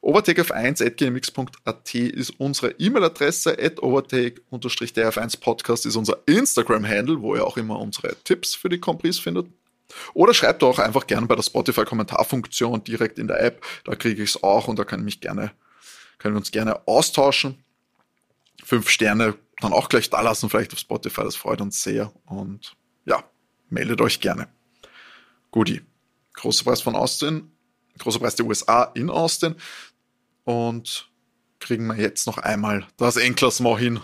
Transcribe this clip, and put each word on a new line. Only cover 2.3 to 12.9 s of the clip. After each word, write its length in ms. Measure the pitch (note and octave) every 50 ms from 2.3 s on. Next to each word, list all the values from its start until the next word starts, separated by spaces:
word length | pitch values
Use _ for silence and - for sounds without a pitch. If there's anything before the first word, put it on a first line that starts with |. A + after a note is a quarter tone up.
| - _
unsere 320 | C3+ C#3 C#3+ - - A#2 - -
E-Mail-Adresse, 760 | D#3+ G3+ C4 A#3+ F#3+ E3 D#3+ - C#3 D3 E3+ - - E3+ - -
at 220 | A2 D#3+ D#3+ - -
overtake 580 | C3 B2 C3+ C3 - - B2+ B2 A#2 A#2+ - _ _
unterstrich 440 | - B2 A#2+ B2 - - A#2 A#2 -
D 80 | -
F 180 | A2+ A2+ A2 A2
eins 180 | A2 A#2 -
Podcast 480 | - - B2+ A#2 - - - A#2 A#2 -
ist 100 | A2+ G#2+
unser 280 | A2+ A2 G#2 - - _
Instagram-Handle, 960 | - D3+ G#3+ C#4 C4+ - - - - A#2+ A2 G#2+ G#2+ G#2+ G#2 A2+ C3 E3 C#3+
wo 140 | G#2+ G#2+ G2
ihr 100 | - -
auch 100 | - -
immer 240 | - A2+ A2 G#2+ G#2+
unsere 360 | A2 G#2+ G#2 - - - - - _
Tipps 320 | - F#3+ - - - -
für 140 | - - F#3
die 120 | F3 F3
Grand 160 | F3 - F#3
Prix 220 | E3 - E3 F3+ -
findet. 260 | - F3 E3+ F3+ F3+ F3+ _ _ _ _ _ _ _ _ - - - - -
Oder 180 | - E3+ A3 A#3+
schreibt 300 | - - A#2+ - - D3+
doch 160 | B2+ B2+ -
einfach 260 | G2+ A2 A2 C3+ -
gerne 220 | - A2 A2+ A2+
bei 80 | A2+ B2
der 80 | C3 -
Spotify-Kommentarfunktion 1400 | - - - - - A#2+ - G#2+ - A#2+ A2+ G#2+ - - - A#2 - - B2+ A2+ - - - B2 A#2 A#2+ A2 G#2+
direkt 360 | -